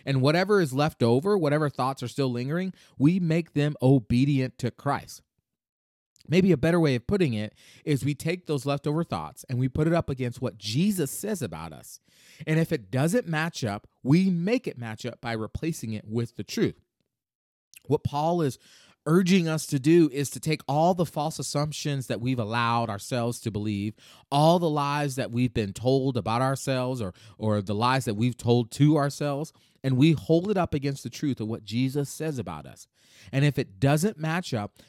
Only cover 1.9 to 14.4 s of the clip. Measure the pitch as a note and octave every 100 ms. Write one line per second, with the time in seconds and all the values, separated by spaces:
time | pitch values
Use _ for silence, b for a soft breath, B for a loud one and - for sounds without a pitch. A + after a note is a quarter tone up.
1.9 | C3+ A#2+ - C3 A#2+ C3 E3 F#3 - b
2.9 | b C#3+ F#3+ E3+ D#3+ E3 D3 D3 D3 B2+
3.9 | C#3 G#2 A#2+ C#3 C#3 C3 - A#2+ - C#3+
4.9 | B2 - - _ _ _ _ _ _ _
5.9 | _ _ _ - E3+ F#3+ D3+ E3 E3+ D#3
6.9 | B2 - G3+ D#3 G#2+ G#2+ _ B B C#3+
7.9 | C#3+ C#3+ C#3+ D#3+ F3+ - C#3+ C#3 C#3+ D3+
8.9 | D3+ E3+ F#2 D2+ - - B2 C3 D3+ D#3
9.9 | E3 D#3+ C3 B2 - B2 A#2 G#2 A#2+ G3+
10.9 | F#3+ C#3+ - G3+ G3 A2+ D#2 E2 C#2 -
11.9 | - B B B B B D#3 E3 D#3 F#2+
12.9 | B2+ D#3+ A#3+ E3+ D#3 E3 - A2+ G#2 -
13.9 | _ B2 E3 F#3+ F3